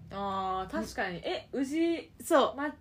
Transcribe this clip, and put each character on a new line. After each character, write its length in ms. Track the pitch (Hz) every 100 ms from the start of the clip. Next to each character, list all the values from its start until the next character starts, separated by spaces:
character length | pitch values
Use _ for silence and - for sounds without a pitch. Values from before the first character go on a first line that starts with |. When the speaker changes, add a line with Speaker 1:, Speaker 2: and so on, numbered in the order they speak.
| -
Speaker 1:
あ 540 | 196 202 196 190 185 185
ー、 20 |
確 220 | 196 220
か 160 | - 196
に。 80 | 175
え、 280 | - 359 -
宇 120 | 240 262
治 460 | 311 339 330 - -
Speaker 2:
そ 300 | - 311 226 254
う。 40 |
Speaker 1:
抹 120 | 294 294